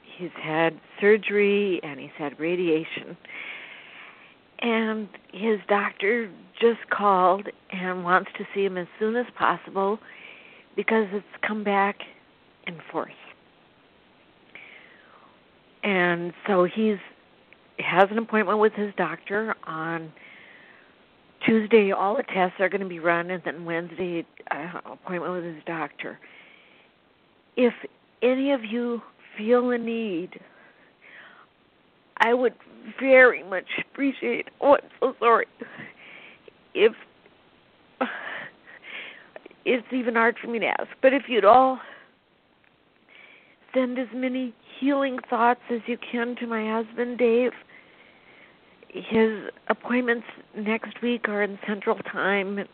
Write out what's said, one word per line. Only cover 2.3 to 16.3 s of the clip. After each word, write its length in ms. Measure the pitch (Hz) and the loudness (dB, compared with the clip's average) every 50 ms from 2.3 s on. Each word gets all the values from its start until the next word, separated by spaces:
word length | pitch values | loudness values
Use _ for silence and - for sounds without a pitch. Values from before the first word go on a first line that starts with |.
| 127 - | -6 -4
radiation. 800 | 151 165 180 175 180 170 156 160 165 - - - - - 175 _ _ - - - - - - - - - - - - - - - - - - - - - - _ _ _ _ - | -4 -2 -2 0 2 2 2 0 0 -6 -10 -12 -12 -14 -18 _ _ -20 -18 -16 -16 -14 -16 -16 -16 -18 -20 -20 -20 -20 -20 -20 -20 -20 -20 -20 -20 -20 -20 _ _ _ _ -6
And 480 | - 240 226 226 220 220 220 220 214 185 - - _ _ | -2 0 0 0 0 -2 -4 -6 -8 -10 -14 -20 _ _
his 280 | - 185 202 226 214 196 180 | -12 -4 -2 -2 -2 -2 0
doctor 640 | - 202 202 202 202 - - 196 196 240 240 226 190 165 117 - - _ - | 0 0 0 0 -4 -6 -2 0 0 0 0 -2 -6 -12 -20 -20 -20 _ 2
just 300 | 220 233 226 - - - | 2 2 2 2 -4 -6
called 580 | - - 202 202 196 180 180 180 180 196 196 - - _ _ _ | -4 2 4 4 6 6 6 6 4 4 -2 -10 -14 _ _ _
and 340 | - 185 180 185 180 185 175 | -10 -6 -6 -4 -4 -4 0
wants 260 | 175 180 185 196 - - | 2 2 2 2 0 -12
to 80 | - 202 - - | -12 -12 -6 -2
see 80 | 202 | -2
him 140 | 196 196 185 | -2 0 -2
as 100 | 180 175 - - - | -4 -8 -8 -6 -4
soon 180 | 220 214 226 | -2 0 0
as 80 | 240 247 240 - - | -2 -4 -4 -4 0
possible 600 | - 117 175 165 - - - 190 196 196 214 226 - - - - - - - - - - - - - _ - | 0 0 0 0 -6 -8 -4 -2 0 0 -2 -4 -8 -20 -20 -20 -20 -20 -20 -20 -20 -20 -20 -20 -20 _ -6
because 300 | 196 202 - 226 220 214 185 | -4 0 2 2 2 2 0
it's 120 | 196 208 185 - - - | -4 -8 -8 -10 -10 -8
come 240 | - - 214 220 208 | -6 -6 -4 -4 -2
back 360 | 208 202 196 196 202 202 _ - - - _ _ _ _ _ _ _ _ _ _ | 0 2 2 2 0 -2 _ -14 -18 -18 _ _ _ _ _ _ _ _ _ _
in 100 | - 175 156 - - | -14 -14 -14 -16 -8
force. 200 | - 156 120 - - - - - - _ _ _ _ _ _ _ _ _ _ _ _ _ _ _ _ _ _ _ _ _ _ _ _ - - - - - - - - - _ _ - - - _ _ _ _ _ _ _ _ _ _ _ | -8 -8 -8 -8 -14 -20 -20 -20 -20 _ _ _ _ _ _ _ _ _ _ _ _ _ _ _ _ _ _ _ _ _ _ _ _ -20 -20 -20 -20 -20 -20 -20 -20 -20 _ _ -20 -20 -20 _ _ _ _ _ _ _ _ _ _ _
And 520 | - 208 196 185 175 175 175 170 170 175 | -2 0 2 2 2 2 0 -2 -4 -8